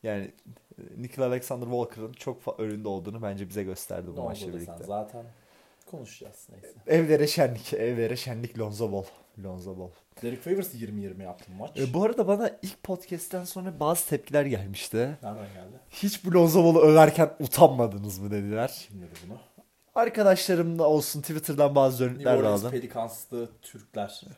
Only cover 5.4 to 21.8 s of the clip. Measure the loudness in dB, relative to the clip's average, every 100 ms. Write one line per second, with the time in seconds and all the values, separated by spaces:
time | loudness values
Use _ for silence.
5.4 | _ _ _ _ -18 -18 -16 -18 -20 -20
6.4 | -20 -20 -20 -16 0 2 4 2 2 2
7.4 | 0 0 -8 -4 -2 -2 -2 -4 -8 -8
8.4 | -10 -6 -8 -4 -4 -4 -6 -18 _ -16
9.4 | -14 -12 -14 -14 -16 _ _ -12 -10 -10
10.4 | -4 -4 -4 -10 -10 -8 -10 -12 -14 -16
11.4 | -18 -14 -12 -6 -4 0 0 0 0 0
12.4 | 0 -4 -14 -12 -8 -8 -8 -12 -8 -10
13.4 | -10 -10 -10 -2 0 0 -2 -4 0 0
14.4 | 0 -4 -6 -10 -6 -2 -2 -6 -12 -12
15.4 | -14 -16 -20 -20 _ -4 -4 -4 2 6
16.4 | 8 8 8 10 10 10 8 8 0 0
17.4 | -4 6 6 8 -2 -2 -10 -8 -6 -6
18.4 | -4 -4 -4 -8 -16 -18 -18 -20 -18 -18
19.4 | _ _ _ _ _ 0 0 4 6 6
20.4 | 4 2 2 2 4 4 2 -6 -6 -6
21.4 | -4 2 4 6